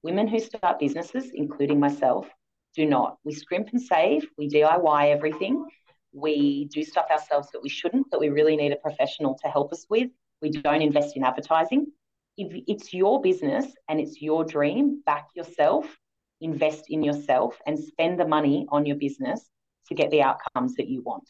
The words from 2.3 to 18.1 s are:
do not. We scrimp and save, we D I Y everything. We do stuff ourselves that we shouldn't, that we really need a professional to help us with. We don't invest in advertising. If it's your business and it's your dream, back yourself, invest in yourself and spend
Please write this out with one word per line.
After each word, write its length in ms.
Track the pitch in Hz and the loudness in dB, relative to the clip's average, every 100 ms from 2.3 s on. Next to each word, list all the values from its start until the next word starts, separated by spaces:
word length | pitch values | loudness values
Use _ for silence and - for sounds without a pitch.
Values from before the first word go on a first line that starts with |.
| _ _ _ _ | _ _ _ _
do 120 | - 156 | -2 2
not. 320 | 135 117 - | 2 0 -4
We 100 | 151 | -12
scrimp 340 | 151 - 180 214 | -12 -6 -6 -2
and 100 | 247 | -4
save, 440 | - 165 165 147 - - | 0 2 4 2 -2 -8
we 100 | 147 | 0
D 140 | 147 | 4
I 160 | 151 170 | 6 6
Y 320 | 170 147 147 | 4 4 4
everything. 560 | 147 151 156 190 294 - _ _ _ _ | 4 0 -4 -2 -4 -4 _ _ _ _
We 500 | 143 156 151 143 143 143 | -6 -2 2 2 0 -4
do 100 | 151 | -6
stuff 200 | 151 - 160 | -4 -2 0
ourselves 400 | 151 - 143 143 | -2 0 -2 -2
that 100 | 151 | -12
we 60 | 143 | -10
shouldn't, 420 | - 175 254 269 | -6 -2 -2 0
that 80 | 175 | 0
we 120 | 151 | 0
really 260 | 143 156 151 | 4 4 4
need 160 | 147 | 0
a 40 | 147 | 0
professional 640 | 156 143 139 - 147 135 | -4 -2 -4 0 -4 -2
to 60 | 147 | -2
help 240 | 143 139 | -2 -2
us 100 | 170 - | -6 -2
with. 180 | 214 254 _ _ _ | 0 0 _ _ _
We 100 | 156 | -6
don't 300 | 147 147 151 | -2 0 2
invest 360 | 151 147 147 135 | 4 2 0 0
in 40 | |
advertising. 680 | 131 131 - 160 165 269 294 _ _ _ _ - | -2 -2 0 0 2 0 -2 _ _ _ _ -12
If 240 | 180 180 - | -10 -10 -6
it's 280 | 208 - | -6 -6
your 260 | 180 190 269 | 0 2 4
business 460 | 370 370 147 202 269 - - | 2 0 0 -2 -4 -10 -6
and 120 | 156 | -4
it's 200 | 143 - | -4 -8
your 220 | 151 160 | -2 -2
dream, 600 | 160 151 147 202 285 - | 0 0 0 2 0 0
back 240 | - 147 - - | -2 -2 -4 -14
yourself, 480 | 165 - 151 311 311 - _ _ _ _ | -14 2 2 2 -2 -16 _ _ _ _
invest 440 | 160 143 156 156 - | -8 0 0 -2 -6
in 140 | 156 | -2
yourself 560 | 147 147 - 127 117 - - | 0 -2 0 0 0 -4 -6
and 120 | 151 | -6
spend 400 | - - 165 | -6 -2 -2